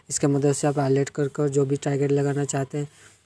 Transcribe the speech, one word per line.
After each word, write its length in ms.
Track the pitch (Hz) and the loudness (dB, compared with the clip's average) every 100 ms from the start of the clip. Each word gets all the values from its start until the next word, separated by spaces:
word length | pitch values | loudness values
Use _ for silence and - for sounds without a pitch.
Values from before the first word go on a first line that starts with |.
| _ | _
इसके 180 | - 147 | -2 0
मदद 260 | 139 143 | 2 2
से 140 | 139 147 | 2 0
आप 120 | 143 | 0
highlight 300 | 135 135 139 | 2 2 0
कर 180 | - 143 | -2 -4
कर 220 | 143 147 | -2 0
जो 160 | 139 135 | 2 0
भी 100 | 143 | 0
target 360 | 151 143 139 | -2 0 2
लगाना 340 | 143 143 139 139 | 2 2 -2 -2
चाहते 320 | 139 135 147 | -4 -4 -6
हैं, 100 | 147 - - _ | -8 -12 -20 _